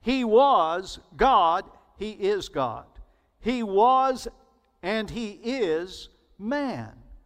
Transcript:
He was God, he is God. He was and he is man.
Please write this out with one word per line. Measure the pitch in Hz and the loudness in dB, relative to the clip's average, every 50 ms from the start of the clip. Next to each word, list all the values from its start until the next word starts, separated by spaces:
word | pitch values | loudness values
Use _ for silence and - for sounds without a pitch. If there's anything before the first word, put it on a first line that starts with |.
He | _ 220 262 269 254 | _ -2 -2 0 0
was | 226 208 233 277 277 262 202 165 160 165 175 196 180 - - _ _ - | 4 6 6 6 6 6 4 2 2 -2 -4 -6 -8 -14 -16 _ _ -4
God, | 139 208 262 262 214 180 165 165 185 196 - - - _ _ _ | 0 2 4 4 6 4 4 2 0 -4 -8 -20 -20 _ _ _
he | _ 196 214 | _ -10 -10
is | 214 - 202 190 208 196 160 - | -8 -4 -2 -2 -2 -2 -4 -6
God. | - 151 135 120 110 117 165 _ _ - - _ _ _ _ _ _ _ | -4 -4 -4 -4 -4 -10 -14 _ _ -20 -20 _ _ _ _ _ _ _
He | - 208 254 247 233 | -4 -4 -2 -2 -4
was | 208 190 196 214 247 262 262 262 269 262 247 - 226 - _ _ _ _ _ _ _ _ _ - | -2 2 4 4 6 4 4 2 0 -2 -4 -8 -16 -16 _ _ _ _ _ _ _ _ _ -8
and | 175 208 220 220 196 | -6 -4 -4 -6 -6
he | 143 220 240 208 202 165 196 | -8 -10 -10 -10 -12 -10 -8
is | 233 254 269 233 175 156 160 175 190 - - - - _ _ _ _ _ _ | -8 -4 -2 -2 0 0 -2 -4 -8 -14 -18 -18 -20 _ _ _ _ _ _
man. | 190 214 269 294 285 262 208 131 117 104 110 - - - - - _ | -8 -6 -4 -4 -4 -6 -6 -8 -10 -12 -16 -20 -20 -20 -20 -20 _